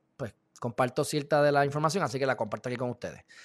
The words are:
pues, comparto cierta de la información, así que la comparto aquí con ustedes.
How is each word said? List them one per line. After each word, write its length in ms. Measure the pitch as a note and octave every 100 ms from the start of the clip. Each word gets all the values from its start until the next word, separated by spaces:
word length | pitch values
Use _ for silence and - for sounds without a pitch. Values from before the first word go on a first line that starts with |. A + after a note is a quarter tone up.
| _ -
pues, 180 | A2 - _ -
comparto 440 | A#2+ A#2 B2+ -
cierta 400 | C#3+ D3+ C#3+ D3
de 80 | D3
la 140 | C#3+ C#3+
información, 380 | D3 D#3 F#3
así 140 | C#3 B2+
que 80 | C3+
la 120 | B2
comparto 320 | G#2+ A2 B2+
aquí 80 | A#2+
con 120 | B2
ustedes. 360 | A#2 F2 - - -